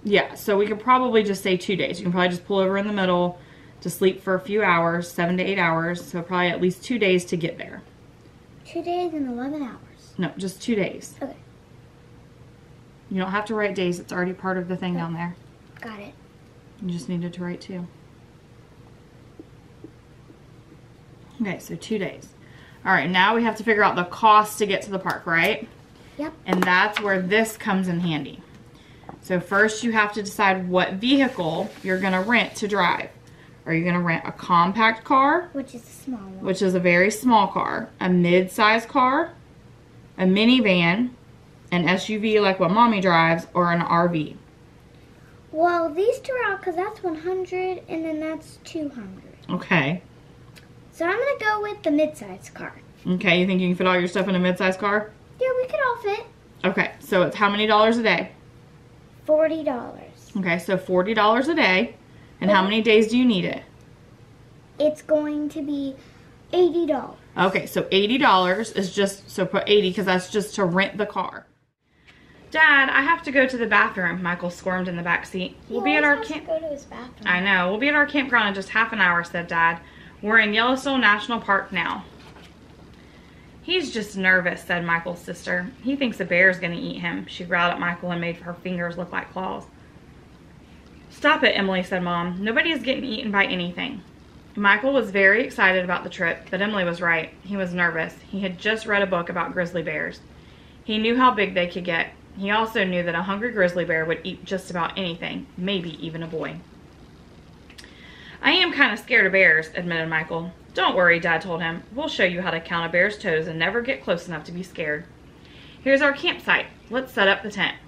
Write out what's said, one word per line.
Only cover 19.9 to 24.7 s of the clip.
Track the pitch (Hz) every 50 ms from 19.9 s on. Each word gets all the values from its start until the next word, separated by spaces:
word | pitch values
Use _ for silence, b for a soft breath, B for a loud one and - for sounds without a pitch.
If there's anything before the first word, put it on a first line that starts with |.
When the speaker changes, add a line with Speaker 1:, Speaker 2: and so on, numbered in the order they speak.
| - - - - - - - - - - - - - - - - - - - - - - - - - - - - - -
Speaker 1:
Okay, | 240 202 170 -
so | - - 170
two | 165 - - 220 214
days. | 185 156 - - - - - - B B B B B B B B B
All | - 190
right, | 180 - 170
now | 185 185 185 202 226
we | 233 233
have | 233 214 214
to | 202
figure | 233 220 208 214
out | 190 -
the | 175 175
cost | 180 - - - 220 214 214 214 - - -
to | 220
get | 196